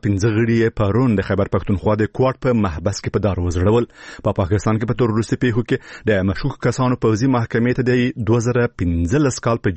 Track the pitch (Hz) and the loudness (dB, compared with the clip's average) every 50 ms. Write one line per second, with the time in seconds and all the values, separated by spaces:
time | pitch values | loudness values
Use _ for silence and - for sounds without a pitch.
0 | - 101 101 95 95 117 107 107 117 113 117 113 113 113 - - 113 98 98 117 | 0 -2 -2 0 0 0 2 2 2 2 2 2 2 0 0 0 -2 0 2 2
1 | 131 127 110 95 92 - 101 92 98 - - 101 85 - 104 92 - 107 107 104 | 2 2 2 0 0 0 0 0 0 0 0 -2 0 0 -2 -2 0 0 0 2
2 | 110 101 - - 131 131 131 - - 131 123 113 104 95 73 80 82 101 95 - | 0 -2 0 0 0 0 0 -2 0 0 2 2 0 0 -2 -2 -4 -4 -4 -4
3 | - - - 104 95 104 90 90 90 90 82 87 87 101 110 120 120 - - - | -6 -4 -2 0 0 0 0 0 -2 -2 0 0 2 4 4 2 2 0 -6 -20
4 | - - - - - 107 98 - 98 80 104 101 - - 110 107 120 113 120 - | -20 -20 -16 -6 -4 -4 -2 -2 0 0 0 0 0 0 0 0 0 -2 0 0
5 | 127 113 104 110 113 - - - - 123 110 123 117 - 131 120 - - - - | 0 0 2 0 0 -2 -2 0 0 0 0 0 -2 -2 -2 -4 -4 -8 -16 -8
6 | - - 107 95 92 98 95 - - 135 - - - 127 117 - 131 123 127 - | -2 0 0 2 2 0 -2 -2 -4 -6 -6 -2 -2 -2 0 0 0 0 0 0
7 | - 113 110 101 127 135 131 120 117 - - 117 113 123 123 - 127 120 123 127 | 2 0 2 2 2 2 2 0 0 0 0 0 0 0 0 0 0 0 2 2
8 | 123 127 - - 110 92 113 120 110 120 120 123 120 120 - - - 85 85 85 | 0 0 -2 -4 0 0 2 2 2 0 0 0 0 -2 -2 -2 -2 -2 0 0
9 | 85 - 107 151 151 151 - - - 123 117 117 - 110 90 | 0 0 2 2 2 0 0 -2 -2 -2 -2 0 -2 -4 -2